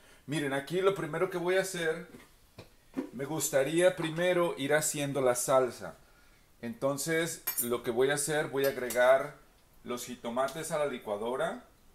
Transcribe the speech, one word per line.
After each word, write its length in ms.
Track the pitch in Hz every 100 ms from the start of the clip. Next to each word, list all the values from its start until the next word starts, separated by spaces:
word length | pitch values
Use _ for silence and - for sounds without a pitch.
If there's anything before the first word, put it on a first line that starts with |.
| - - -
Miren, 260 | 151 143
aquí 300 | 135 139 175
lo 120 | 190
primero 360 | - 160 160 180
que 80 | 180
voy 180 | 175 190
a 60 |
hacer, 440 | 185 175 160 165 175 - - - _ - - - - - -
me 100 | 117
gustaría 720 | 139 156 - 139 147 165 180 180
primero 580 | 160 156 180 180 175 -
ir 160 | 139
haciendo 480 | 147 156 147 143 139
la 120 | 127
salsa. 640 | 123 - 131 127 - 92 - - - - _ _ -
Entonces, 800 | 117 113 135 139 160 160 165 - - -
lo 200 | 120 120
que 100 | 127
voy 180 | 117 135
a 60 | 147
hacer, 320 | 156 151 156
voy 180 | 135 139
a 20 |
agregar 720 | 127 123 117 123 135 143 - - _ _ -
los 220 | 117 123
jitomates 680 | - 120 120 120 135 - -
a 60 | 160
la 100 | 147
licuadora, 760 | 123 113 101 117 131 165 247 - _ -